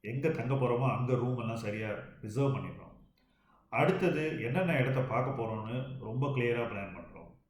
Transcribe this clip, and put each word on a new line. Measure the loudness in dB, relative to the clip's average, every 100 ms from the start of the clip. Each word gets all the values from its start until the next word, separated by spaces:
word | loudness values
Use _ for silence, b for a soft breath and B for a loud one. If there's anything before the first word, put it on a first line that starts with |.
எங்க | -6 -2 0
தங்க | 0 0
போறோமோ | 2 2 2 2 0
அங்க | 2
ரூம் | 2 2 0
எல்லாம் | -2 -4
சரியா | -4 -4 -4 -6 -8 -12
ரிசர்வ் | -6 0 2 2
பண்ணிடுறோம். | -4 -10 -16 -20 -20 _ b b b b b
அடுத்தது | 4 4 6 4 2 0 -2
என்னென்ன | 0 2 4
இடத்த | 4 4 2
பார்க்க | 2 0 0 -2
போறோம்னு | -2 -4 -4 -4 -6 -8
ரொம்ப | -4 -2 0
கிளியரா | 2 2 2
பிளான் | -2 -4 -8 -10
பண்றோம். | -14 -16 -18 -20